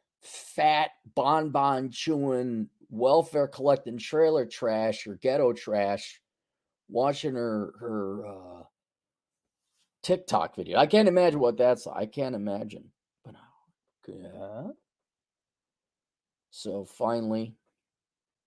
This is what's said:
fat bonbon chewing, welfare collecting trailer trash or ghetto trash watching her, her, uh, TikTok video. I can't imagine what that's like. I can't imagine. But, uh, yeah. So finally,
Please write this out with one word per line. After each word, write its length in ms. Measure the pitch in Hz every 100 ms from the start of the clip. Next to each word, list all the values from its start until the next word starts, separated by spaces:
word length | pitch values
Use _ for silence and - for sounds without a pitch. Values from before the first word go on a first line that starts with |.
| _ _
fat 720 | - - - - 151 151 156 - - -
bonbon 760 | 131 156 156 143 139 135 131
chewing, 800 | 117 - 151 139 127 127 117 107 _ -
welfare 560 | 107 127 156 151 151 139
collecting 500 | - 139 139 123 117
trailer 480 | - 156 160 156 117
trash 640 | - 117 110 110 107 -
or 80 | 95
ghetto 360 | 131 139 131
trash 680 | 117 - 104 101 101 - - _ _ _ _ _ _ _
watching 460 | 113 139 139 151
her, 400 | 127 117 110 101 -
her, 480 | 120 107 98 101 101
uh, 360 | 95 90 87 - _ _ _ _ _ _ _ _ _ _ _ _ _
TikTok 520 | - 180 - 95 82 -
video. 220 | 85 95
I 80 | 151
can't 220 | 208 208
imagine 320 | 180 175 147
what 180 | 123 113
that's 300 | 123 123 -
like. 100 | -
I 80 | 107
can't 300 | 143 131 117
imagine. 560 | 104 101 110 104 - _ _ _ -
But, 80 |
uh, 800 | - _ _ _ _ _ _ -
yeah. 540 | 92 92 92 98 110 185 - _ _ _ _ _ _ _ _ _ _ _ _ _ _ _ _ _
So 340 | - 107 98 98
finally, 720 | - 113 117 110 110 113 - _ _ _ _ _ _ _ _